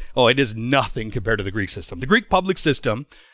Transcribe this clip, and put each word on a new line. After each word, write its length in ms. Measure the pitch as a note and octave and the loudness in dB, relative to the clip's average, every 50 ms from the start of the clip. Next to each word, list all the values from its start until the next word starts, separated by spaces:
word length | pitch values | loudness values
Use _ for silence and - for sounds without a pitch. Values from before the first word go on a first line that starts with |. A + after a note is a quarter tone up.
| - - - | -12 -4 2
Oh, 140 | B2+ B2+ A#2 | 4 6 6
it 100 | B2+ C#3 | 6 4
is 160 | C#3 A2+ G#2+ | 2 0 -2
nothing 560 | A2 A2+ B2 C#3 C#3 A#2+ G2+ - B2+ A2 A2+ | -4 -2 0 2 2 2 0 -4 -6 -6 -6
compared 280 | G2 B2 F#2+ A2 A2+ G2+ | -6 -4 -2 -2 -2 -2
to 60 | F#2+ | -2
the 60 | G2 | -4
Greek 200 | F#2+ A2 G2 - | -2 -4 -4 -4
system. 300 | - - - - - F2 | -6 -8 -10 -10 -10 -8
The 60 | B2+ | 0
Greek 220 | B2+ G3 A#3+ G#3+ - | 2 2 2 4 2
public 300 | - F#3 F#3 F#3+ F3+ - | 0 2 2 0 -2 0
system, 480 | - D#3+ C3+ - - B2+ G#2+ A2+ D3 - - - - _ | 0 0 0 2 0 -2 -2 -2 -6 -10 -18 -20 -20 _